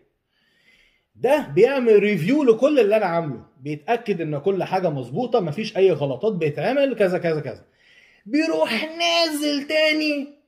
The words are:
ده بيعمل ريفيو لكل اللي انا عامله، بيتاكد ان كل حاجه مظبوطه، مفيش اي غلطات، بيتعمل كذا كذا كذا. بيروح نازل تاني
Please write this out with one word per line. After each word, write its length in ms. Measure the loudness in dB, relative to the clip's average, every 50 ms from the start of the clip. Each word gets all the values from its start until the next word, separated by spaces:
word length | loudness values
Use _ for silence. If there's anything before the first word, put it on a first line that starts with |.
| _ _ _ _ _ _ _ _ _ _ _ _ _ _ _ _ _ _ _ _ _ _ _
ده 340 | -4 0 2 2 0 0 0 2
بيعمل 440 | 4 4 4 4 2 4 4 6 6
ريفيو 460 | 4 4 0 0 0 0 2 4 4
لكل 360 | 4 4 4 2 2 4 4
اللي 160 | 4 4 2
انا 100 | 2 0
عامله، 380 | 0 -2 -2 -4 -4 -8 -12 -14 -20 _ _
بيتاكد 600 | -10 -10 -10 -8 -4 -4 -4 -2 -2 -4 -4 -4
ان 180 | -4 -6 -6 -4
كل 260 | -2 -2 -2 -2 -2
حاجه 260 | -4 -2 -2 -2 -2
مظبوطه، 500 | -4 -4 -8 -8 -6 -6 -2 0 0 0
مفيش 360 | 0 -2 -4 -6 -8 -6 0
اي 160 | 2 2 4
غلطات، 400 | 2 2 -2 -4 -4 -4 -4 -4
بيتعمل 600 | -2 -2 -2 -4 -2 -2 -4 -2 0 0 0 0 0
كذا 240 | 0 0 0 0 0
كذا 220 | -2 -2 -2 -4
كذا. 240 | -6 -8 -12 -14 -16 _ _ _ _ _ _ _ _ _ _ _ _
بيروح 680 | -2 -2 0 0 0 0 0 0 0 -2 -4 -6 -6 -4 -2
نازل 680 | -2 0 2 2 0 0 -2 -2 -2 -2 -2 -4 -4
تاني 600 | -2 0 2 2 2 2 0 0 -2 -4 -4 -6 -10 -14 _ _